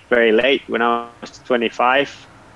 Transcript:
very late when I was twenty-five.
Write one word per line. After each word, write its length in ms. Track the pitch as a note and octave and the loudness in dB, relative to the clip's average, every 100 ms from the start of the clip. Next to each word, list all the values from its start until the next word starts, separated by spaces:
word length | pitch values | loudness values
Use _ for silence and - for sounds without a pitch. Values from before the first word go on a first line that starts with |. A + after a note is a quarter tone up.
| - | 0
very 240 | A#2+ A#2 | 2 4
late 300 | A2 B2 C3+ - | 4 2 0 -2
when 140 | A2+ | -4
I 260 | A#2+ A#2 A#2 A#2 | -2 -2 -6 -16
was 180 | - - | -20 -20
twenty-five. 720 | - B2 A2+ - B2 C3 C#3 - - - - | -4 -2 -2 0 0 2 -2 -8 -20 -20 -20